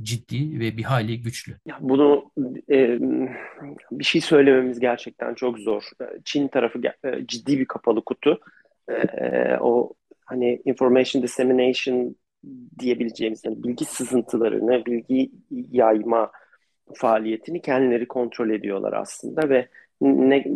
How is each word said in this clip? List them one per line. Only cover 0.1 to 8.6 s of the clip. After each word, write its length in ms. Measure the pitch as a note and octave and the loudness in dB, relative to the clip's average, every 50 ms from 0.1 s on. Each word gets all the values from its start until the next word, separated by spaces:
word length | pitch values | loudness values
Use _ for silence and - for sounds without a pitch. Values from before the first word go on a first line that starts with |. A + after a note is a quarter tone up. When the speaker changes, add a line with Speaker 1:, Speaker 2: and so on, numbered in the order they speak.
| A#2 A2+ - - - B2 D3 D#3 D#3 B2+ | -6 -6 -8 -6 -6 -4 -4 -4 -4 -4
Speaker 1:
ve 180 | A2+ A2+ G#2+ A2 | -4 -4 -4 -4
bir 60 | A2 | -4
hayli 380 | - C3+ A#2 A2 A2 A#2 A#2 | -2 0 0 0 -2 -4 -6
güçlü. 360 | A#2+ A#2 A#2 - - - - - - | -6 -8 -10 -10 -12 -14 -16 -16 -16
Speaker 2:
Ya 120 | - - - | -16 -14 -8
bunu, 500 | D#3 C3 C3 C3+ D3 C#3+ C#3+ C#3 - - - - C3+ B2 C3 - - - | -2 0 4 4 6 6 6 4 2 -4 -6 -6 -6 -6 -6 -8 -2 2
e, 280 | D3 C3+ C3+ A#2 A#2+ A#2+ C3 C3 B2 B2 C3 B2+ B2 - - - - - - - - - - - | 4 4 4 4 2 0 0 0 0 -2 -2 -4 -6 -10 -16 -16 -18 -18 -18 -18 -18 -18 -16 -12
bir 120 | A#2+ C#3 C#3+ | -10 -6 -2
şey 180 | - - E3+ | 0 0 0
söylememiz 580 | D3+ - E3 C#3+ C#3 C#3 C3+ C3 B2+ B2+ B2 A#2+ | 2 4 6 6 8 8 8 6 4 2 -2 0
gerçekten 540 | B2 B2 A#2+ A#2+ - A#2 - - A#2+ A#2 A#2+ | 0 0 0 -2 -6 -12 -12 -8 -8 -8 -6
çok 260 | - B2+ B2+ A#2 A2 | -4 -4 -4 -4 -4
zor. 240 | G2+ A2+ G#2+ G#2 - - - - | -2 -2 -2 -2 -4 -10 -14 -14
E, 40 | B2+ - F2+ - - | -12 -12 -12 -12 -8
Çin 220 | - - D3 C#3+ C3 | -4 -2 0 0 0
tarafı 320 | - C3+ A#2+ A#2 - B2 | 2 2 0 0 0 -2
ge-, 420 | A#2+ - - _ - C3+ B2+ - | -4 -4 -4 _ -6 -6 -4 -6
e, 60 | - A#2 | -6 -8
ciddi 320 | A#2+ A#2+ - C3+ C#3+ C3 | -10 -8 -2 0 0 0
bir 60 | C3 | 0
kapalı 400 | - - A#2 - A#2+ A2 G#2+ - | -2 -6 -4 0 0 0 0 0
kutu. 340 | - B2+ - - C#3+ E3 - _ _ _ _ | -4 -4 0 2 2 2 2 _ _ _ _